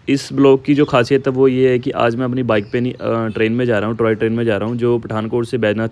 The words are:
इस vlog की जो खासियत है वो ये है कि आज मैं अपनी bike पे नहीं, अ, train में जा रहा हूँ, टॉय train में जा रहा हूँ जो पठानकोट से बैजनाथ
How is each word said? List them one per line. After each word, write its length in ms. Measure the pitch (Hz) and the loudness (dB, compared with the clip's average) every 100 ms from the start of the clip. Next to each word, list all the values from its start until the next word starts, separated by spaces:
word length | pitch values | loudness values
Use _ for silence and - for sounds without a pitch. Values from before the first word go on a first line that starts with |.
| - | -2
इस 200 | 135 - | -2 -2
vlog 320 | 135 139 135 - | 2 4 4 2
की 100 | 143 | 0
जो 100 | 147 | 2
खासियत 420 | 135 120 139 131 | 2 2 0 0
है 60 | |
वो 140 | 131 135 | 2 2
ये 220 | 127 131 | 4 2
है 100 | 123 | 2
कि 120 | 135 | -2
आज 240 | - 117 117 | -2 0 0
मैं 100 | 127 | -2
अपनी 180 | 127 | -2
bike 280 | 120 110 104 | 0 0 -2
पे 100 | 127 | -2
नहीं, 120 | 123 | -4
अ, 340 | 123 107 113 113 | -4 -4 -2 -2
train 240 | 107 110 | -2 0
में 140 | 120 123 | 0 0
जा 140 | 107 | 0
रहा 100 | 104 | -2
हूँ, 80 | 113 | 0
टॉय 180 | 113 107 | 0 0
train 180 | 113 | 0
में 120 | 117 117 | 0 0
जा 120 | 98 | 0
रहा 120 | 107 | -2
हूँ 80 | 120 | -2
जो 220 | 120 120 | 0 0
पठानकोट 460 | 117 110 110 120 117 | -2 -6 -4 -2 -2
से 120 | 123 | -2
बैजनाथ 320 | 110 107 113 | 0 0 -4